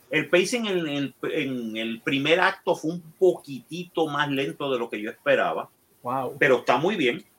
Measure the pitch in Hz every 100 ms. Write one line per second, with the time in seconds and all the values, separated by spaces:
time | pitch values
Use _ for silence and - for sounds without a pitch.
0 | _ 156 147 180 190 240 220 180 160 143
1 | 135 - 151 156 135 127 113 110 113 113
2 | - 135 143 175 185 - - 165 156 175
3 | - - 185 170 - 131 - 165 175 -
4 | 156 143 143 135 139 156 143 127 120 110
5 | 107 113 143 127 90 80 - _ _ _
6 | 123 131 123 139 147 123 - 127 165 214
7 | 123 - -